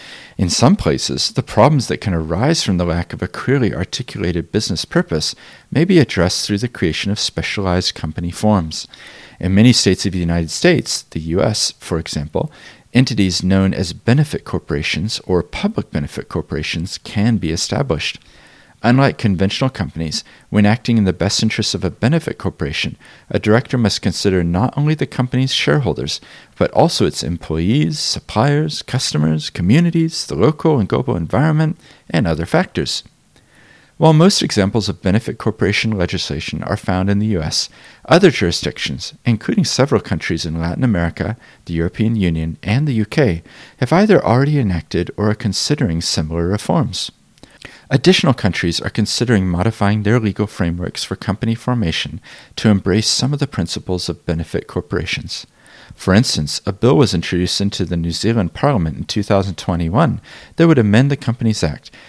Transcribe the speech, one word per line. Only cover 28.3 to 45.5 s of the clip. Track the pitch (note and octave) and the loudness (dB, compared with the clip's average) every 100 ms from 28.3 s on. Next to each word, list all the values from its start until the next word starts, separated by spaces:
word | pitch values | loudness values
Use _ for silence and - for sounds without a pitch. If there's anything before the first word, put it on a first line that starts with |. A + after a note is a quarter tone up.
| G#2+ C#3 C#3+ D#3 - | 0 2 2 0 -6
customers, | - B2+ - D3+ D#3 D#3 - | -6 -4 -2 0 0 0 -4
communities, | - F2 C#3+ E3+ E3 E3 - - | -2 2 4 4 2 0 -2 -6
the | |
local | C#2 A#2 D#3 E3 C#3+ | 2 2 2 2 2
and | F#2 | 2
global | B2+ B2+ G2 | 0 0 -2
environment, | E2 G#2 D#3 D3+ D#3 - - - - | -2 0 2 2 0 -2 -12 -20 -6
and | E3 F#2 | -2 0
other | D#2 | 0
factors. | E2 D#3+ F#3 - C#2 - - _ _ _ _ _ - _ _ - | 0 0 0 -2 -4 -6 -10 _ _ _ _ _ -20 _ _ 2
While | D#3 | 4
most | D#3 F3+ - | 6 6 4
examples | - - F#2+ A2+ G2+ | 0 0 0 0 -2
of | E2+ | -2
benefit | F#2+ G#2 - - | 0 0 0 -6
corporation | A2+ - G2+ G#2 A2+ | -4 0 0 0 0
legislation | G#2 F2 F#2 - D2 - - | 0 -2 -2 -4 -6 -6 -6
are | - - | -4 -4
found | - F#2 G2 | -2 -2 0
in | G2+ | 0
the | G#2+ | 0
U | F#2+ | 0
S, | D2+ - - - - - | -2 -4 -6 -10 -20 -16
other | - E3+ F#3+ | 2 4 6
jurisdictions, | - F2+ - - - - C2+ - - | 4 0 -2 -4 -6 -8 -8 -10 -6
including | B2 A2 - A#3 | -2 -2 0 0
several | D3 - C3 A#2 | 0 2 2 2
countries | - E2 - E2 | 0 -4 -2 -4
in | E2+ E2 | -4 -4
Latin | E2+ - | -4 0
America, | B2+ F#2 E2+ - E2 A#2 - - | 0 2 0 -2 -4 -6 -12 -18
the | - | -6
European | E2 E2+ - A2 A2+ | -2 -2 0 0 2
Union, | F2+ D#2+ D#2+ D#2+ | 0 0 -2 -6
and | - A#2 D3+ | -2 0 0
the | |
U | A2+ G#2 | 0 0
K, | - B2+ E2+ - - - - | 2 2 0 -6 -20 -20 -6
have | B2+ | 0
either | E3+ G#3+ F3+ | 4 6 6
already | - A#2+ C#3+ D3 | 4 4 4 2
enacted | G#2+ F2 - E2+ F2 - | 2 0 -2 -2 -2 -2
or | G#2 | -2
are | |
considering | G#2+ G#2 | 0 -2